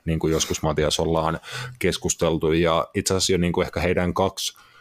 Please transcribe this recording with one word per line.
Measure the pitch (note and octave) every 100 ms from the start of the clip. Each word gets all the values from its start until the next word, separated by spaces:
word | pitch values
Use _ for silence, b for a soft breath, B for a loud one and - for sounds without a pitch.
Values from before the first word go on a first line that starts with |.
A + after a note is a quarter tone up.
niin | - D#2+
kuin | D#2+
joskus | D#2+ - -
Matias | D#2 D2 D2+ -
ollaan | E2 E2 D#2+ D#2+ B B B -
keskusteltu, | F#2 E2+ F2+ - E2 D#2+ D#2+
ja | D#2+ E2+ E2 -
itse | G#2 F#2
asiassa | F#2+ -
jo | F#2
niinku | F2 E2+
ehkä | F2+ -
heidän | F2 F2+ F2+
kaksi | E2+ F#2+ - - b b b